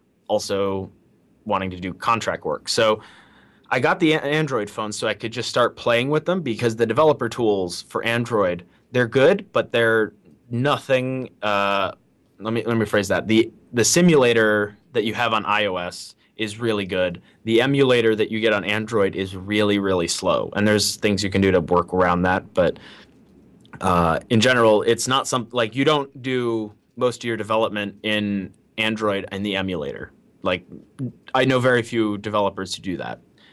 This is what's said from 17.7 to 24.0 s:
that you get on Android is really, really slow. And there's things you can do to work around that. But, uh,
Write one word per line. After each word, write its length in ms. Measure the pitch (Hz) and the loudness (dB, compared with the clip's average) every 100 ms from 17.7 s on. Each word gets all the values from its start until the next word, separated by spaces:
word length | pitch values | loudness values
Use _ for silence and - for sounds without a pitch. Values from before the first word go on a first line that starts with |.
| 139 131 123 110 | 4 4 4 4
that 160 | 110 107 | 2 0
you 80 | 110 | 0
get 140 | 110 | 0
on 120 | 101 | 0
Android 520 | 87 107 107 113 98 92 | 0 -4 -2 0 0 -2
is 180 | 95 | -6
really, 460 | 95 98 104 104 104 | -8 -2 2 2 2
really 260 | 98 90 85 | 2 0 0
slow. 440 | - 90 67 50 | -2 0 0 0
And 120 | - 104 | 0 2
there's 280 | 104 - | 4 0
things 300 | - 104 95 | -2 -2 0
you 60 | 98 | 0
can 100 | 95 | 2
do 100 | 98 | 4
to 100 | 92 | 2
work 320 | 80 87 85 | 2 0 2
around 300 | 92 90 87 | 0 2 2
that. 320 | 92 92 - | 2 0 -2
But, 240 | - 82 - - - - _ _ _ _ _ _ - | 0 0 -2 -12 -20 -20 _ _ _ _ _ _ -6
uh, 400 | 92 87 | 0 2